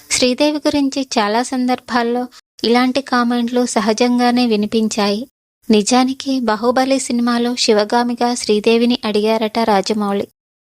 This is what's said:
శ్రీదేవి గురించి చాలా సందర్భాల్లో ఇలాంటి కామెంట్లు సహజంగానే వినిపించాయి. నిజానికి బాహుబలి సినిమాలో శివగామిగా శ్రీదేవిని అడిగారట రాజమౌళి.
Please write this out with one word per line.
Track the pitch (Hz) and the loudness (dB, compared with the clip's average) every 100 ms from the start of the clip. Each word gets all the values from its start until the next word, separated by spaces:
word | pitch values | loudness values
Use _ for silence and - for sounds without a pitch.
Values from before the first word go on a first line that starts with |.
| - | -6
శ్రీదేవి | - 254 247 302 302 | 0 0 2 0 0
గురించి | 302 294 277 277 | 0 0 0 -2
చాలా | 262 240 202 220 | -4 -2 0 0
సందర్భాల్లో | 247 262 247 247 - 240 233 240 247 - _ _ | -2 -2 -2 -2 -2 -2 -2 -2 -6 -12 _ _
ఇలాంటి | 220 240 254 269 | 0 2 2 -2
కామెంట్లు | 269 247 240 240 233 247 247 | -2 0 0 0 -2 -2 -2
సహజంగానే | 226 208 220 247 247 247 240 247 | -2 0 0 2 2 2 2 2
వినిపించాయి. | 208 208 226 220 220 202 202 269 _ _ _ - | 0 0 -2 -2 0 -2 -2 -6 _ _ _ 2
నిజానికి | 214 202 247 254 269 277 262 | 2 4 2 2 -2 -4 -2
బాహుబలి | 220 214 240 254 262 269 | 0 0 0 0 0 0
సినిమాలో | - 240 240 240 240 247 | -2 -2 0 0 -2 -2
శివగామిగా | - 208 208 240 240 240 240 240 | 2 2 2 0 0 -2 -2 -2
శ్రీదేవిని | - 208 226 226 240 247 214 | 0 0 2 2 2 0 -2
అడిగారట | 208 214 220 214 226 | -2 0 0 -2 -2
రాజమౌళి. | 226 196 190 214 202 202 - _ _ _ _ | 2 2 0 -2 -2 -4 -6 _ _ _ _